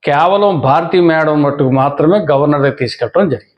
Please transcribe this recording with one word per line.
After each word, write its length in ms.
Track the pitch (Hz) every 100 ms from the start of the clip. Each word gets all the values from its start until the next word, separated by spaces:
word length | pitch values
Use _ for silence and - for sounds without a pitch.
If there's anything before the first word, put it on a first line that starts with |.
కేవలం 580 | - 143 165 202 202 175
భారతీ 400 | 131 147 165 185
మేడం 420 | 175 160 156 151
మట్టుకు 280 | 143 - 135
మాత్రమే 480 | 131 139 143 160 196 156
గవర్నర్ 320 | 139 147 147
దగ్గర 140 | 139 135
తీసుకెళ్ళడం 520 | 123 - 147 175 190
జరిగింది. 200 | 123 -